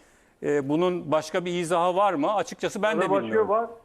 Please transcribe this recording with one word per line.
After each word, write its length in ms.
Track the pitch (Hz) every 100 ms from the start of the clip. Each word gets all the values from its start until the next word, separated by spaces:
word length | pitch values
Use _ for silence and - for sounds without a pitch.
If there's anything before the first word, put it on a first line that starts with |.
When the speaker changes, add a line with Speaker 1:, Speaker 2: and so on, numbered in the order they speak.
| - _ _ _
Speaker 1:
E, 260 | 147 147 135
bunun 440 | 151 180 180 165
başka 320 | 156 - 190
bir 80 | 180
izahı 440 | 175 165 175 180 180
var 180 | 202
mı? 200 | 165 156
Açıkçası 480 | 208 165 - 180 214
ben 140 | 214 214
de 40 |
Speaker 2:
Fenerbahçe 240 | 185 196
Speaker 1:
bilmiyorum. 240 | 180 220 202
Speaker 2:
var, 180 | 214 226 -